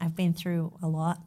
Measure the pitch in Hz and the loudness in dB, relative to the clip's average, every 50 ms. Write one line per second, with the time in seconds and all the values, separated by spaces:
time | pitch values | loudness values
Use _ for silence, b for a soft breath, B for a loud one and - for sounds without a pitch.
0 | 170 165 160 - 185 175 170 165 - 185 175 170 165 165 - - 175 160 156 156 | -2 -2 0 2 2 2 2 2 0 -2 0 0 0 -2 -4 -4 -2 -2 0 2
1 | 160 165 175 - - | 2 0 0 -2 -6